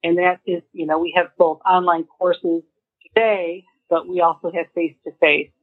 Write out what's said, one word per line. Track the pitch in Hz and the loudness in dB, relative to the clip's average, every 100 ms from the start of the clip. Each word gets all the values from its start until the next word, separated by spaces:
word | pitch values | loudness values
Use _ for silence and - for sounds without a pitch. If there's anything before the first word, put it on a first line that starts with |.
And | 170 170 | 0 2
that | 180 180 - | 2 0 -6
is, | 175 _ | -8 _
you | 185 156 | -10 -4
know, | 160 | -2
we | 170 175 | 0 -2
have | 175 _ | -2 _
both | 170 156 185 | 2 2 2
online | 185 180 165 165 | 2 2 0 -4
courses | _ 180 170 175 165 - _ _ _ - | _ -2 -2 -2 -4 -6 _ _ _ -4
today, | - 226 202 170 180 185 _ _ | 0 0 0 -4 -10 _ _ _
but | 165 180 | -4 -2
we | 180 | 0
also | 170 160 175 165 | 0 0 -6 -8
have | 160 | -8
face-to-face | - 165 - - - 160 147 151 _ | -4 -6 -6 -18 0 2 2 -4 _